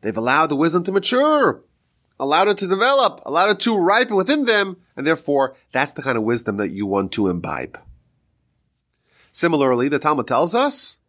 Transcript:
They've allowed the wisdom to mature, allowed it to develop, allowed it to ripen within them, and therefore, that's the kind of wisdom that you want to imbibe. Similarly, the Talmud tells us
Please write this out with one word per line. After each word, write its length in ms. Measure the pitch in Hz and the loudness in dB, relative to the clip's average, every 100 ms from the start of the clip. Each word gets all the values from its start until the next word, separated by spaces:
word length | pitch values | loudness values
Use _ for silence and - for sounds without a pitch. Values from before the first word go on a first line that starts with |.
They've 160 | 104 107 | -6 -2
allowed 300 | 117 139 160 | 0 2 2
the 80 | 139 | 0
wisdom 280 | 165 175 175 | 0 0 0
to 60 | |
mature, 680 | 190 190 247 294 302 220 110 _ _ _ _ _ _ | -2 0 2 2 4 2 -2 _ _ _ _ _ _
allowed 280 | 139 156 196 | 0 2 2
it 100 | 202 | 0
to 100 | 190 | -2
develop, 540 | 190 240 277 233 - | 0 2 4 2 -2
allowed 280 | - 151 196 | -4 0 2
it 80 | 202 | 2
to 180 | 233 214 | 0 0
ripen 380 | 175 214 254 202 | 2 2 2 0
within 300 | 185 302 247 | 0 0 2
them, 320 | 214 196 185 _ - | 0 0 -6 _ -6
and 80 | 139 | -2
therefore, 500 | 160 - 143 131 - _ | -2 0 0 0 -4 _
that's 180 | 127 143 | -4 -2
the 100 | - | -4
kind 160 | 135 117 | -4 -2
of 60 | |
wisdom 340 | 107 120 110 101 | 0 -2 -2 -4
that 140 | 98 | -6
you 160 | 95 101 | -4 -2
want 240 | 98 95 | -2 -2
to 160 | - 98 | -2 -2
imbibe. 520 | 87 82 71 64 - - - _ _ _ _ _ _ _ _ _ _ _ _ _ | -2 -6 -8 -10 -14 -20 -20 _ _ _ _ _ _ _ _ _ _ _ _ _
Similarly, 580 | - 170 156 135 123 131 | -2 0 2 2 2 0
the 100 | 143 | 0
Talmud 260 | 151 147 110 | 0 0 0
tells 300 | 123 165 220 | 0 0 0
us 420 | 285 - - - | -2 -2 -6 -8